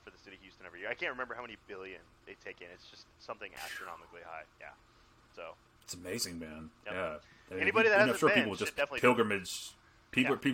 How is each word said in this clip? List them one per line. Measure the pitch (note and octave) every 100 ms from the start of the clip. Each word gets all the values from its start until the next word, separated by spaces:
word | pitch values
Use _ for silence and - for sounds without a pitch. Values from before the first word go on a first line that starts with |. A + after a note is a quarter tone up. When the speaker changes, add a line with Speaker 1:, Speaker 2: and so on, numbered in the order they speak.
Speaker 1:
for | G#2
the | -
city | G2+ F#2+
of |
Houston | F#2 - F#2
every | F2
year. | G#2
I |
can't | B2 E3+
remember | B2+ B2
how | A#2
many | A#2+ G#2 -
billion | G2 F#2+ F2+ - _ -
they | G2+
take | G2+ F#2
in. | F2
It's | F2+ -
just | - - _
something | - A2 G2 -
astronomically | - - G2 E2 E2+ E2+
high. | E2+ D#2+ D2+ -
Yeah. | D2+ - _ _ _ _ _
So. | - E2 - _ _
Speaker 2:
It's | -
amazing, | F2+ F2+ A#2 F#2+ E2+
man. | D#2 D#2 D#2+ - G#2
Speaker 1:
Yep. |
Speaker 2:
Yeah. | F#2 E2+ D2+ - - -
I |
mean, | F#2
Speaker 1:
Anybody | F#3+ G#3+ A3
that |
Speaker 2:
and | G3+
I'm | G#3+
Speaker 1:
hasn't | -
Speaker 2:
sure | D#3
Speaker 1:
been | G3+
Speaker 2:
people | B2 F#2
Speaker 1:
should | G#2
Speaker 2:
just | -
Speaker 1:
definitely | C#3+ B2+
do | B2
it. |
Speaker 2:
pilgrimage. | A#2 G#2+ G2+ F2+ - - - - _ _
People, | B2+ C3
Speaker 1:
Yeah. | B2+
Speaker 2:
pe-, | C#3